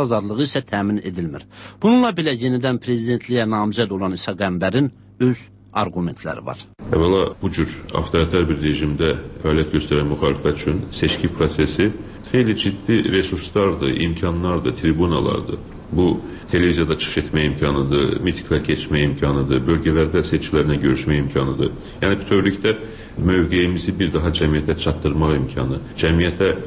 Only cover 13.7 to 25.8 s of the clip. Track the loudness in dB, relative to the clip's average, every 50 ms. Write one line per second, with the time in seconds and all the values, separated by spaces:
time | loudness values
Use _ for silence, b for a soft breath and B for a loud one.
13.7 | 2 0 0 -2 0 0 0 -2 -2 -2 -2 -2 0 0 0 0 0 0 0 -2
14.7 | -2 0 0 2 2 4 2 2 2 2 0 0 0 -2 -4 -6 -8 -8 -10 -14
15.7 | -16 -16 -12 -4 0 2 4 4 2 0 B B B B B -2 2 2 4 4
16.7 | 4 2 2 0 0 -2 -2 -2 -2 -4 -4 0 0 0 0 0 0 0 0 0
17.7 | 0 0 0 2 2 2 2 2 0 0 0 -2 -2 -4 -2 0 0 0 2 0
18.7 | -2 -2 -2 -2 0 2 2 0 0 0 0 0 2 0 2 2 0 2 2 2
19.7 | 0 2 2 2 2 4 2 2 2 0 0 2 -2 -2 -2 0 0 2 2 2
20.7 | 0 2 2 2 0 0 0 0 0 0 0 0 -2 -2 -2 -2 -2 -2 -2 -2
21.7 | -4 B B B B B -2 0 0 -2 0 2 2 2 4 2 0 0 0 0
22.7 | 0 0 B B B B B B B -2 0 2 2 2 2 2 2 2 2 2
23.7 | 0 -2 -2 -4 -2 -2 -2 0 0 0 0 0 0 2 2 2 2 2 0 0
24.7 | -2 0 0 -2 -2 0 -2 -2 0 2 2 2 2 0 0 -2 -4 -4 -4 -4
25.7 | -4 -6